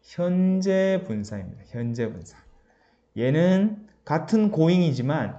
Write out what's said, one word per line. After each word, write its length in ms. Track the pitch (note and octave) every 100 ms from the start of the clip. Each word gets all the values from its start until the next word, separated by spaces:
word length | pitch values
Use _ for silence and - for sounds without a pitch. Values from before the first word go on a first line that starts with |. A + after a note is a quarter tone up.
현재 1040 | _ - F3 F3+ F#3 F#3+ F#3+ F#3+ F#3+ F#3 F#3
분사입니다. 560 | G#2+ F#2+ G2+ F#2 - -
현재 440 | A#2 A#2+ A#2 A2
분사. 260 | F2 E2+ - - - _ _ _ _ _ G#2
얘는 720 | B2 D#3 F3+ F#3+ G#3+ - - _
같은 480 | - D#3+ E3 A3 G#3
고잉이지만 840 | D#3+ E3 F3+ E3+ B2 A#2 G#2+ G#2